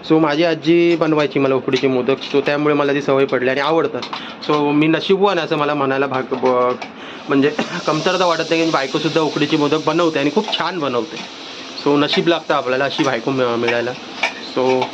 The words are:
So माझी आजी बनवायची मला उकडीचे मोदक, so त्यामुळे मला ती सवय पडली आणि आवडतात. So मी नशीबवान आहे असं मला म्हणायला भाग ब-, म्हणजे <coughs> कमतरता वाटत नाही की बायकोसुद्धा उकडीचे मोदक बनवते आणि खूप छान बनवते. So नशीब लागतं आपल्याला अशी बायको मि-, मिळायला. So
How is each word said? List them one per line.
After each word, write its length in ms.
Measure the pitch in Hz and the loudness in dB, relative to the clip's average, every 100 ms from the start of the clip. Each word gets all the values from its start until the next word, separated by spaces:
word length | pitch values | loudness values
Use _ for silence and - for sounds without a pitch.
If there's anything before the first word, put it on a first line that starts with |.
| - | 2
So 100 | 160 | 2
माझी 240 | 156 147 | 4 2
आजी 520 | 170 160 143 170 170 170 | 2 0 2 4 4 2
बनवायची 440 | 160 151 147 147 | 2 2 2 2
मला 160 | 135 135 | 2 2
उकडीचे 320 | - 131 139 | 0 0 2
मोदक, 480 | 127 120 131 - 143 | 0 0 -2 0 -2
so 60 | 135 | 0
त्यामुळे 300 | 143 147 147 | 0 2 2
मला 180 | 143 | 2
ती 80 | 143 | 0
सवय 240 | 139 135 135 | 2 2 2
पडली 240 | 131 127 | 2 0
आणि 100 | 131 | 0
आवडतात. 420 | 143 165 151 127 113 - - - - | 2 2 0 -4 -8 -12 -12 -12 -2
So 240 | 151 147 | 0 2
मी 160 | 147 156 | 2 2
नशीबवान 500 | 160 - 190 202 180 | 2 2 2 2 2
आहे 80 | 151 | -2
असं 120 | 156 | -2
मला 160 | 147 | 0
म्हणायला 340 | 147 135 135 139 | 0 0 0 0
भाग 160 | 131 127 | -2 -4
ब-, 400 | 127 127 127 123 123 - - - - - | 0 2 2 2 -2 -8 -14 -16 -14 0
म्हणजे 280 | 139 143 147 - | 2 2 0 -6
<coughs> 180 | 175 165 | -4 -2
कमतरता 380 | 156 170 180 180 | 0 0 2 2
वाटत 180 | 160 160 | 0 0
नाही 160 | 165 165 | 0 2
की 60 | |
बायकोसुद्धा 500 | 160 135 156 156 160 | 0 0 -2 0 0
उकडीचे 360 | 151 151 147 156 | 0 0 0 2
मोदक 280 | 147 156 156 | 2 2 0
बनवते 340 | 160 170 156 | 2 2 2
आणि 100 | 143 214 | 0 0
खूप 220 | 214 - | -2 -4
छान 220 | - 190 | -4 -2
बनवते. 380 | 139 123 110 113 - - - - - - | -2 -2 -4 -10 -14 -16 -16 -16 -14 -4
So 140 | 143 143 | 0 2
नशीब 300 | 147 185 165 | 2 2 2
लागतं 260 | 165 - | 0 0
आपल्याला 320 | 147 127 127 139 | -2 0 0 -2
अशी 180 | 135 | 0
बायको 280 | 139 123 117 | 0 0 -2
मि-, 240 | 135 123 117 | 0 0 0
मिळायला. 340 | 117 120 120 131 - - - - - 131 | 0 0 -4 -8 -12 -6 -6 -6 -8 -2
So 280 | 127 131 127 | 2 2 0